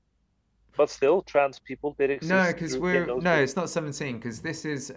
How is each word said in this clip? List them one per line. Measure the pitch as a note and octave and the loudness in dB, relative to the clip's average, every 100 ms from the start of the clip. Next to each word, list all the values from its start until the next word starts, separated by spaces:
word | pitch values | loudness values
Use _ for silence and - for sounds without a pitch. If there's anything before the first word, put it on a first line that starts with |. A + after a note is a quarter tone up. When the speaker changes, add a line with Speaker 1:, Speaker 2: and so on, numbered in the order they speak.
| _ _ _ _ _ _ _ - | _ _ _ _ _ _ _ 0
Speaker 1:
but | D3 | 0
still, | - C3+ F#3 | 2 4 4
trans | - C#3+ C#3+ - | 2 2 2 -2
people | - B2+ D3 C#3+ | -14 -6 -6 0
did | C3+ | 0
exist | C#3+ D#3+ | 0 2
Speaker 2:
No, | F#3+ F3+ | 2 2
'cause | E3+ E3 C3 | 0 -4 -2
Speaker 1:
through-, | |
in | |
Speaker 2:
we're, | F3+ F3+ D#3+ | 0 0 0
Speaker 1:
those | B2 | 0
Speaker 2:
no, | F3 D#3+ | 2 4
Speaker 1:
days. | C3 | 2
Speaker 2:
it's | F#3+ | 0
not | E3 | -4
seventeen, | E3+ D3+ C#3 C#3+ A#2 | -4 -4 -6 -6 -6
'cause | A#2+ A2+ | -8 -8
this | E3+ D3 | -8 -8
is | D#3 C#3+ B2 | -6 -6 -6